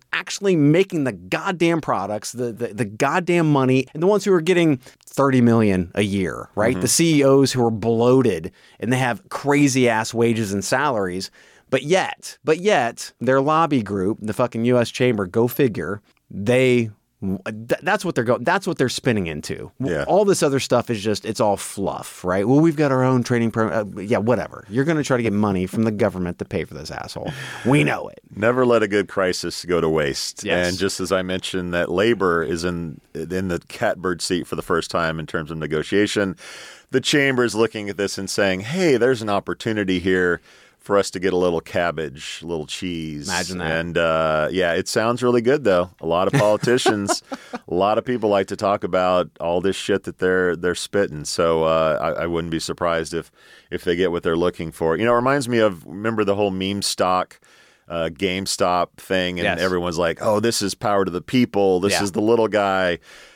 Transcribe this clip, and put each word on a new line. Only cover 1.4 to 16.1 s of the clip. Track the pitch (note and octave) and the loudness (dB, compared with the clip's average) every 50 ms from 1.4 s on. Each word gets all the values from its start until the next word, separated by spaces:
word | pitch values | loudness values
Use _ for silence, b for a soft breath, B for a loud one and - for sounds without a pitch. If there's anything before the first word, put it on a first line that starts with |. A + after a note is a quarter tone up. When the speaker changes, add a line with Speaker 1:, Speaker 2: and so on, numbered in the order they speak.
| D#3 F#3+ F#3+ D#3+ F3 E3 E3+ E3 | -2 -4 -2 0 2 2 2 0
Speaker 1:
products, | - - B2+ G2+ F#2+ G2 G#2 G#2+ - - | 0 -2 -2 -2 -2 -4 -4 -6 -6 -8
the, | - A#2 B2 A#2+ | -8 -6 -6 -6
the, | A2 F#2+ A#2+ G#2+ | -6 -6 -8 -6
the | G2+ G#2 B2 | -4 -4 -4
goddamn | G2+ G#2+ G#2+ C#3+ C#3 D3+ F#3 F3 E3 F3 F3 E3 D#3 D3 | -4 -4 -2 -2 0 0 0 0 0 2 2 4 4 4
money, | C#3 C3 B2+ C3 C3 C3 - - | 4 4 4 4 2 0 -2 -4
and | D3+ | 0
the | E3 F#3+ | 2 2
ones | G#3+ G3+ G3 | 2 2 4
who | G#3 F#3+ | 4 2
are | F3+ | 4
getting | D#3+ E3+ F#3 F3 E3+ D#3+ C#3+ B2 B B B B _ | 4 2 2 4 4 4 2 0 B B B B _
thirty | - - - C#3 C#3 C3 B2+ | -6 0 2 2 4 6 6
million | A#2 A#2 A2+ A2+ A2 G#2 F#2+ F#2 F2+ E2+ - | 6 6 6 6 6 4 4 2 0 0 -2
a | - | -2
year, | G#2+ G2+ G2 G2 F#2 D#2+ A#1 A#1 - - _ | 0 0 0 0 -2 -2 -4 -6 -10 -8 _
right? | G2 G#2 A#2 | 0 0 0
Speaker 2:
Mm-hmm. | C3 F#2 | 0 0
Speaker 1:
The | - A#2 | 0 0
C | - - E3 E3+ D#3+ C#3+ | 2 2 2 4 4 4
E | C3+ | 6
Os | C3+ C3+ C#3 C#3 B2+ | 6 6 6 4 4
who | - B2+ A#2+ | 2 2 0
are | A#2 | 0
bloated | A2+ G#2+ G#2 A#2 A#2 A2+ A#2 B2 B2+ C3+ C3 A#2 F#2 E2 D#2+ F#2 b b b b b b | 0 0 0 0 2 2 4 4 6 6 4 4 2 0 -4 -8 b b b b b b
and | - G#2+ | -4 -2
they | C3 B2+ | 0 0
have | C3 B2 A#2 F#2+ - - | 0 -2 -2 -4 -8 -12
crazy-ass | - - - C#3 C#3+ C#3+ D3 C#3 B2 C3+ B2+ A#2 A2+ A2 A2 - | -12 -4 0 2 4 4 4 4 4 4 4 4 4 2 0 -2
wages | - A2+ A#2 A#2 A#2 A2 A2+ G2 | 0 2 2 2 2 0 -2 -2
and | G2 G2+ F#2+ | -2 -4 -2
salaries. | - C3+ B2+ C#3+ D3+ B2+ G#2+ G2 F#2 F2 F#2 F#2+ - b b b b b b b b | 0 0 0 0 0 0 0 -2 -2 -4 -6 -8 -10 b b b b b b b b
But | - C3+ C#3 | -2 -2 0
yet, | C#3+ F3 F#3+ D3+ - - - - - - - - | 2 0 0 0 0 -6 -10 -14 -18 -18 -6 -2
but | C#3 D#3+ D#3+ | 0 0 2
yet, | F3 G#3 G#3 D#3+ B2 A#2 A#2 - - - - - | 2 2 2 2 2 0 -2 -6 -12 -16 -12 -4
their | A#2+ A#2 C3 C3+ | 0 2 2 4
lobby | C3+ D3 D#3 D#3+ E3 D3+ D3 C3 G#2+ | 4 4 2 2 2 2 2 0 0
group, | F#2+ G2+ G2+ F#2 F#2+ A2+ - | -2 -2 -2 0 -2 -2 -2
the | G#2 A2 G#2 | -4 -6 -2
fucking | - B2+ A#2 - A2+ A2+ | -2 -2 -2 -2 0 0
U | A#2+ B2 B2 | 2 4 4
S | A#2 - | 2 0
Chamber, | - - B2+ B2+ A#2+ G#2 G2+ F2+ | 0 0 0 0 2 0 -2 -2
go | - A2+ A#2 B2 | 0 0 0 2
figure, | - - D3+ B2 F#2 E2+ D#2+ D#2+ G2 G#2+ - _ | 2 2 0 0 0 -2 -6 -6 -8 -8 -12 _